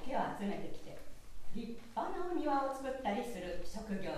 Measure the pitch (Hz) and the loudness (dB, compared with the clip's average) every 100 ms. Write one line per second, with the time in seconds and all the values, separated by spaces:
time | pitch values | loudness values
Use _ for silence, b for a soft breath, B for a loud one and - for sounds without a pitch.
0 | - - 175 - 196 - - - - - | 0 2 0 0 -2 0 0 -2 -2 -6
1 | - - - - - - 233 - - - | -6 -6 -4 0 4 4 2 -6 -6 -2
2 | 339 370 359 330 302 277 269 269 269 262 | -2 0 2 2 4 4 2 0 -2 -2
3 | 247 202 240 190 180 170 - 214 214 190 | 0 0 0 -4 -2 0 0 0 -2 -2
4 | - | 0